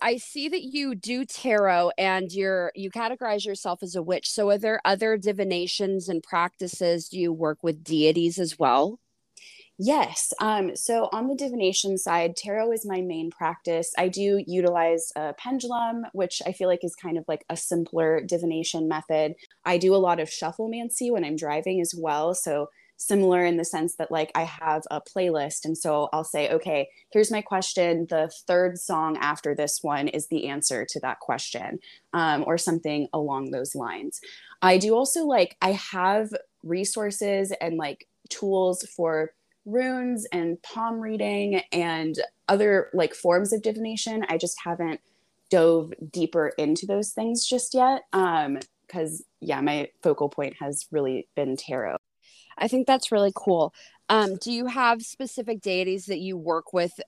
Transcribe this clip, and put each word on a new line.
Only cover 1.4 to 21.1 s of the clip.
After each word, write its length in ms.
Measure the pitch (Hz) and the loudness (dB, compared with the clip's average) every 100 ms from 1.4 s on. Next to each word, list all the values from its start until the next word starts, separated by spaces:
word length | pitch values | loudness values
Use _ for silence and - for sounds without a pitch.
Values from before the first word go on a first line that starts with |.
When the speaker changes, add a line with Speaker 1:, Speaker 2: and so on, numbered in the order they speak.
| 254 214 196 175 175 - | 2 4 6 4 2 2
Speaker 1:
and 340 | 190 190 185 | 0 0 -2
you're, 400 | 190 190 185 175 - | -2 0 0 -2 -6
you 160 | 196 | -8
categorize 540 | 233 226 247 233 208 202 | -4 -4 -4 -2 -2 -4
yourself 360 | 196 190 180 | -6 -6 -6
as 140 | 180 180 | -6 -4
a 80 | |
witch. 260 | 165 180 - | -2 -2 -2
So 200 | - 202 | 0 2
are 80 | 202 | 4
there 240 | 214 220 | 2 0
other 340 | 185 196 220 214 | 2 2 2 2
divinations 920 | 202 202 190 175 175 - 196 190 180 | 0 0 0 0 -2 -2 0 -2 -2
and 120 | 165 | -4
practices? 880 | - 170 175 - 180 - 175 170 - | -2 0 0 -4 -8 -2 0 0 -2
Do 100 | 180 | -2
you 140 | 170 | -2
work 320 | 160 156 151 | 0 -2 -2
with 180 | 170 156 | -2 -4
deities 560 | 160 160 156 165 170 180 | 0 4 6 6 2 0
as 200 | 170 - | -2 2
well? 400 | 139 131 175 240 _ _ _ - - - - - | 4 4 4 -2 _ _ _ -20 -20 -20 -16 -2
Speaker 2:
Yes. 540 | 214 294 - - - - | 2 2 2 -2 -4 -2
Um, 360 | 214 214 185 - | 0 0 0 -2
so 320 | - 233 220 | 0 0 0
on 160 | 220 254 | -2 -2
the 80 | 269 | -2
divination 640 | 277 240 185 190 196 190 | -4 0 0 0 0 -2
side, 380 | 175 170 170 170 | 0 0 0 -2
tarot 360 | 208 214 226 | -4 0 0
is 140 | 226 214 | 0 -2
my 160 | 185 | -4
main 280 | 180 165 165 | -4 -4 -6
practice. 640 | - 165 170 175 165 165 - | -4 -4 -2 -2 -2 -2 0
I 100 | 185 | 0
do 360 | 185 202 202 170 | 2 2 2 2
utilize 640 | 180 175 175 165 165 - 151 | 2 4 4 4 2 -2 -6
a 180 | 151 - | -6 -6
pendulum, 680 | 247 269 240 240 233 233 226 | -6 -4 -2 -2 -2 -4 -6
which 280 | 190 175 - 180 | -4 -4 -4 -6
I 60 | |
feel 160 | 180 185 | 0 2
like 160 | 175 | 2
is 120 | 175 - | -2 -6
kind 220 | 175 165 | -6 -4
of, 80 | 160 | -4
like, 180 | 151 - | -6 -6
a 80 | 165 | -6
simpler 640 | - 170 165 165 160 160 | -2 -2 0 0 2 2
divination 680 | 185 170 170 160 170 165 160 | 0 -2 -2 -2 -4 -2 -2
method. 480 | 156 - 156 156 170 - _ 175 | -2 0 0 0 -4 -18 _ 0
I 120 | 175 | 4
do 160 | 185 | 6
a 40 | 196 | 6
lot 220 | 175 139 | 4 2
of 100 | 156 | -2
shufflemancy 840 | - 160 175 220 233 233 - 240 | -4 -6 -4 -6 -6 -6 -4 0